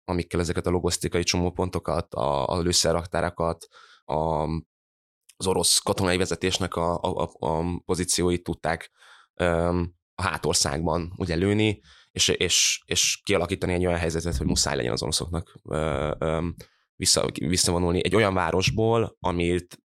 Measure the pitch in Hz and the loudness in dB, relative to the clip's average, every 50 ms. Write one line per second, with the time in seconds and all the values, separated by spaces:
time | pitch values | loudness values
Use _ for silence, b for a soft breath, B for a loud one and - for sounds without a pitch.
0 | _ - 90 87 82 - - 85 87 80 87 95 - 92 90 90 85 87 - - | _ -4 -2 -2 -2 -2 -2 -2 -2 -2 -2 -2 0 0 0 0 0 0 -2 -2
1 | - 87 - 87 85 - - 90 90 90 85 - 90 90 - 85 - - 76 85 | -2 -2 0 0 0 0 0 0 0 0 0 -2 -2 -2 -2 -4 -4 -2 -2 -4
2 | - - - - 60 71 71 69 64 - 85 87 85 87 87 - - 80 82 85 | -4 -6 -4 -2 0 0 0 0 0 0 0 0 0 2 2 2 2 2 2 0
3 | 85 - - 82 78 - - - 82 82 82 - - B B B B B B B | -2 -2 -2 -2 -2 -2 -2 -2 -2 -2 -2 -4 -10 B B B B B B B
4 | B - 67 78 80 80 80 76 78 76 80 80 - _ _ _ _ _ _ _ | B -4 -2 0 0 0 0 0 0 0 -2 -4 -6 _ _ _ _ _ _ _
5 | _ _ _ _ _ - - - 90 104 110 90 85 - - - - - 101 - | _ _ _ _ _ -20 -12 -4 -2 0 2 2 2 2 2 2 0 0 0 0
6 | 98 90 90 90 92 85 85 - - 90 - - 95 87 - 87 85 85 87 - | 2 2 2 2 0 -2 -2 -2 -2 -2 0 -2 -2 -2 -2 -2 0 0 0 -2
7 | - 90 - - 80 - - - - 65 80 80 85 87 87 - - - 92 82 | -2 -4 -2 -2 -4 -6 -6 -6 -4 -2 0 0 0 -2 -4 -4 -4 -4 -2 -2
8 | 90 - - - 87 90 87 87 - - 80 - - 76 82 85 - - B B | -2 -2 0 0 2 0 0 0 -2 -6 -6 -4 -4 -4 -4 -4 -6 -12 B B
9 | B B B B B B _ - 87 87 85 82 85 87 87 87 87 87 - _ | B B B B B B _ -2 0 2 2 2 2 2 0 0 -2 -2 -6 _
10 | _ _ _ - 95 92 78 78 - 76 78 - - 78 71 78 85 82 80 87 | _ _ _ -4 -2 -2 -2 -2 0 0 0 0 0 0 0 -2 0 0 0 -2
11 | 82 85 92 - 95 87 82 80 95 101 104 107 107 107 104 B B B B B | -2 -6 -6 -4 -4 -2 0 2 2 2 2 4 2 2 0 B B B B B
12 | B B - 90 - - - - 90 87 - - - - - - - - - - | B B -4 0 0 0 2 2 2 2 2 2 2 2 0 -2 -4 -2 0 0
13 | - - - - _ - 98 85 87 90 95 87 87 87 90 87 90 90 87 82 | 2 0 0 -2 _ 0 2 2 2 0 -2 -2 0 0 2 2 2 2 2 0
14 | 82 85 80 82 80 85 - - 78 - - - - - 71 67 58 60 57 - | 0 0 0 -2 -2 -2 -2 0 0 0 2 2 0 0 0 0 0 -2 -2 -2
15 | - 64 - - - 82 87 87 - - - - - - - 76 78 78 71 69 | -2 -2 -2 -2 -2 -4 -4 -6 -6 -8 -14 -18 -10 -6 -4 -2 0 0 0 -2
16 | 71 76 - - 80 80 80 80 85 87 82 B B B B B B B _ - | -2 -2 -2 -2 -2 -2 0 -2 -2 -4 -6 B B B B B B B _ -4
17 | - - - - - - - - - 76 90 90 - 95 87 87 90 87 87 90 | 0 2 2 2 2 0 -2 -2 -2 0 0 2 2 2 2 2 2 2 2 0
18 | - 92 92 107 110 98 95 92 87 82 82 92 95 - 95 104 110 113 117 117 | 2 2 2 4 4 4 2 2 0 2 2 2 2 0 0 2 2 2 2 2
19 | 110 - - _ - 92 90 87 85 87 87 90 85 - - - _ | 0 -2 -4 _ -4 -2 0 0 2 2 0 0 -2 -6 -14 -20 _